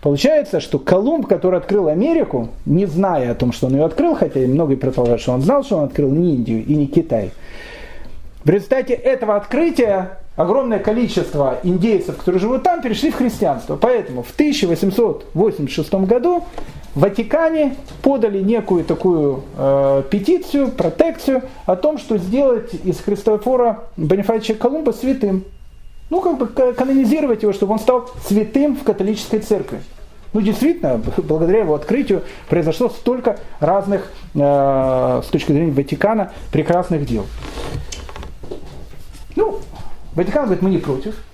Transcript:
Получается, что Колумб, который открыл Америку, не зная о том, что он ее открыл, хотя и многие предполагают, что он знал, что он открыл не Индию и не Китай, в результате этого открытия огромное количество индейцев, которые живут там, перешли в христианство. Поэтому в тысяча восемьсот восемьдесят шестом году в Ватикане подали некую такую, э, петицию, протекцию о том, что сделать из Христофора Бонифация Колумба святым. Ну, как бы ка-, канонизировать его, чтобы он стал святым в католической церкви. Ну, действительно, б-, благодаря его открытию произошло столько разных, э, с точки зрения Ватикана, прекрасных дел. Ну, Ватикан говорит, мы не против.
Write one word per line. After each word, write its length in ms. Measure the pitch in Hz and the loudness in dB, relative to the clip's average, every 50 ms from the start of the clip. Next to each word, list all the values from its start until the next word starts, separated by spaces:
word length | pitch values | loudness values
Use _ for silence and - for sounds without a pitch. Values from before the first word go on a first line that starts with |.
Получается, 580 | - 147 143 139 - 269 311 302 285 - - 165 | 2 2 0 4 4 4 4 4 2 2 -2 -2
что 200 | 143 - - - | -2 0 -4 -4
Колумб, 480 | - - 185 185 208 254 320 320 220 - | 2 2 2 4 4 2 0 0 2 0
который 320 | 202 175 - 185 185 175 | 0 2 2 2 2 2
открыл 280 | 180 - 202 208 190 156 | 0 0 0 2 2 2
Америку, 640 | 151 165 220 320 330 330 254 - - - 113 117 - - - | 2 2 2 2 2 2 0 0 -2 -4 -4 -4 -8 -10 -2
не 220 | - 143 175 202 190 | 0 2 2 2 0
зная 440 | 147 170 196 196 175 147 127 120 | 0 0 0 2 2 0 0 -2
о 40 | 117 | -2
том, 180 | - - 123 117 | 0 0 -2 0
что 140 | - - 131 | 0 0 0
он 60 | 131 | 2
ее 120 | 139 151 | 2 2
открыл, 300 | 160 - - 294 339 311 | 2 2 2 2 2 2
хотя 260 | - 202 151 - 139 | 2 0 0 0 0
и 60 | 131 127 | 2 2
многие 280 | 127 151 170 147 135 | 2 2 2 2 0
предполагают, 460 | 131 135 135 - - 123 120 120 110 | 0 0 -2 0 0 2 2 2 0
что 120 | - - 123 | 0 -2 0
он 80 | 127 | 2
знал, 220 | 135 175 262 285 269 | 2 2 2 2 2
что 140 | 269 208 165 | 0 0 0
он 60 | 147 | 0
открыл 240 | 139 - - - 131 | 0 0 0 0 2
не 240 | 135 156 175 180 151 | 2 2 2 2 2
Индию 320 | 123 117 - 113 113 110 | 0 0 0 -2 -2 0
и 100 | - 147 | 0 2
не 120 | 151 143 139 | 2 2 2
Китай, 440 | - 175 160 - 131 113 101 90 - - - - - - - - - - - - - - - - - - - - - - - | 2 0 2 2 0 -2 -2 -4 -8 -10 -16 -14 -14 -14 -14 -16 -16 -16 -16 -14 -12 -12 -12 -10 -10 -12 -12 -12 -14 -2 2
в 60 | - | 2
результате 440 | 175 202 202 - 262 262 262 262 247 | 4 4 2 2 0 0 2 0 -2
этого 440 | 233 - 247 262 254 254 208 208 208 | 0 2 0 0 0 0 0 0 0
открытия 800 | 208 - - 269 330 339 330 - 240 214 196 190 185 185 - - - - - | 0 -2 0 2 2 2 2 2 2 2 2 0 -2 -4 -8 -12 -14 -14 -2
огромное 440 | - 156 175 208 262 262 240 226 196 | -2 0 2 2 2 2 0 0 0
количество 800 | 196 - 214 233 247 - - 185 165 - - 147 139 131 - - - | 0 0 2 2 0 0 0 -2 -2 0 0 0 0 0 0 0 0
индейцев, 540 | 185 180 185 165 233 220 185 - - 143 - | 0 2 2 4 4 2 2 0 -2 -6 -2
которые 240 | - - 180 185 | 0 2 2 2
живут 220 | 180 220 254 262 - | 2 2 0 2 2
там, 180 | 370 349 339 | 2 2 2
перешли 300 | - 254 220 208 - 320 | 0 -2 -2 0 0 0
в 40 | - | 0
христианство. 640 | - - 240 208 - 214 165 139 117 - - 151 143 | 2 0 0 0 0 0 0 0 0 -2 -6 -2 2
Поэтому 460 | - 240 254 226 - - 131 127 120 | 2 4 4 2 0 -2 -6 -8 -8
в 80 | - | -10
тысяча 360 | - - 151 151 - - - 175 | 0 2 2 2 4 2 2 2
восемьсот 580 | 165 151 - 196 185 - 240 202 147 - - - - | 2 2 2 2 2 4 2 2 0 -2 -8 -8 0
восемьдесят 420 | 156 196 226 - - 147 123 - | 2 2 2 2 0 -4 -4 -2
шестом 300 | - 151 - - 190 190 | -4 -2 0 0 0 2
году 380 | 185 233 254 240 349 359 349 349 - - - - - - - - - - | 4 2 4 4 2 0 0 -2 -6 -10 -10 -10 -10 -12 -16 -16 -8 0
в 40 | 143 | 2
Ватикане 760 | 147 202 202 - 226 - - 311 330 320 320 311 302 269 269 - - - - - | 2 2 2 0 -2 0 2 2 2 2 2 2 0 0 0 -4 -12 -16 -14 0
подали 400 | - 277 277 262 214 220 202 196 | 2 2 4 4 2 0 0 0
некую 420 | 190 196 233 226 190 - 190 175 156 | 0 2 0 0 0 2 0 0 2
такую, 600 | - 165 - - 190 175 160 147 143 135 131 139 - - - | 0 -2 0 2 2 2 4 2 2 0 -2 -6 -12 -8 -2
э, 460 | 139 135 139 139 139 139 139 139 135 - | 2 2 4 4 4 4 2 2 2 0
петицию, 600 | - 208 196 - 359 359 370 - - 285 277 247 | -2 0 2 2 2 2 0 -2 0 0 0 0
протекцию 720 | - - 170 165 160 - 320 330 294 - - - 269 254 247 - - - - | 0 0 0 -2 2 2 2 2 2 -2 -2 0 0 0 -2 -6 -14 -10 -2
о 100 | - 180 | -2 -2
том, 220 | 180 - 294 311 254 | 2 2 0 0 -2
что 200 | - - 226 208 | -4 -2 -2 -2
сделать 560 | 175 185 202 262 285 269 240 220 - - - 165 - | -2 0 0 2 4 4 2 2 -2 -6 -10 -6 -2
из 160 | 185 160 - | -2 -4 -2
Христофора 840 | - - 202 202 - 226 214 208 208 240 262 247 240 233 208 226 - - - | -2 -2 -2 0 0 0 0 2 2 0 2 2 2 2 0 -2 -8 -14 -6
Бонифация 600 | - 160 147 185 196 196 - 233 220 220 - 220 | -4 0 0 2 2 2 0 0 0 0 -2 -2
Колумба 360 | 220 - 240 277 320 302 269 | -2 -2 -4 -4 -2 -2 -2
святым. 540 | 220 - - 262 269 262 214 202 190 190 190 - - - - - - - - - - - - - | -2 -2 0 -2 0 0 0 0 0 -2 -4 -6 -16 -18 -20 -20 -20 -18 -18 -18 -18 -16 -10 -2
Ну, 100 | 311 359 | -2 0
как 160 | 381 370 320 254 | 0 0 0 0
бы 100 | 269 220 | -2 -4
ка-, 260 | - - 262 247 240 | 0 2 2 2 2
канонизировать 680 | 247 262 262 269 269 269 214 269 320 294 269 233 214 - | 0 0 2 4 4 4 4 2 2 2 0 0 2 2
его, 100 | 208 196 | 0 2
чтобы 200 | 196 208 190 220 | 2 0 0 0
он 60 | 214 | 0
стал 300 | - - 254 247 240 - - - - - | 2 2 2 2 0 -4 -14 -12 -2 2
святым 480 | 202 208 220 214 - 269 285 302 262 | 2 2 2 2 2 2 2 2 2
в 80 | - - | 0 0
католической 560 | - 202 - 185 196 220 208 - - - 214 | -2 0 0 0 -2 -2 -2 -4 -2 -2 -4
церкви. 400 | 214 - 214 196 196 - - 107 - - - - - - - - - - - | 0 0 -2 -2 0 -6 -8 -10 -12 -12 -16 -18 -18 -18 -20 -18 -16 -4 -2
Ну, 80 | 208 | 0
действительно, 560 | 202 196 214 - 247 302 339 - - 147 127 113 | 2 2 0 2 2 0 2 2 0 0 0 0
б-, 240 | 110 - - - | -2 -2 -2 -2
благодаря 380 | 170 151 151 156 165 165 190 220 | 0 0 0 2 2 4 4 2
его 160 | 214 165 151 | 4 2 0
открытию 480 | 147 - - 208 269 277 - 202 170 - - - - - - | -2 0 0 0 0 2 2 0 0 0 -6 -14 -16 -4 -2
произошло 400 | - 175 156 160 156 - 247 226 | 0 2 2 0 0 0 0 -2
столько 480 | - - - 247 247 254 - 247 208 - - - - - | -2 -2 -2 -2 -2 2 0 0 0 0 -6 -12 -6 -2
разных, 520 | 151 151 185 202 190 190 202 190 196 - - - - - - | 0 2 2 2 2 0 -2 -2 -2 -6 -14 -16 -16 -6 -2
э, 880 | - 143 143 143 143 139 139 135 135 131 131 131 127 127 127 127 123 117 | 0 2 4 4 4 4 4 2 2 2 2 2 2 2 2 0 0 -2
с 40 | - | -2
точки 240 | - 156 - - | -2 -2 0 2
зрения 200 | 147 143 170 165 | 2 2 2 2
Ватикана, 600 | 139 131 143 143 - - - 202 226 220 196 - - - - - | 2 0 0 -2 -2 0 2 2 2 2 -2 -4 -6 -14 -12 -4
прекрасных 540 | - - 151 - 175 175 180 - 175 156 143 | -2 -2 0 2 2 0 2 0 0 -2 0
дел. 200 | 117 117 110 95 - - - - - - - - - 135 139 - - - - - - - - - - - - - - - - - - - - - - - - - - - - - - - | -2 -2 -4 -4 -6 -10 -12 -12 -12 -10 -10 -10 -8 -8 -8 -8 -10 -12 -12 -12 -12 -12 -12 -12 -12 -14 -14 -12 -10 -10 -10 -12 -14 -14 -14 -14 -14 -14 -14 -14 -14 -16 -16 -16 -8 -2
Ну, 240 | - 427 440 - - - - - - - - - - - - - | -2 0 0 -2 -6 -8 -10 -12 -8 -6 -6 -6 -6 -8 -6 -2
Ватикан 300 | 156 180 196 - 294 285 | -2 -2 0 2 0 2
говорит, 180 | 226 185 175 | 2 0 2
мы 80 | 180 196 | 2 2
не 80 | 190 160 | 2 0
против. 380 | - 214 214 131 135 208 220 - - - | 0 -2 -4 -4 -4 -6 -8 -10 -14 -16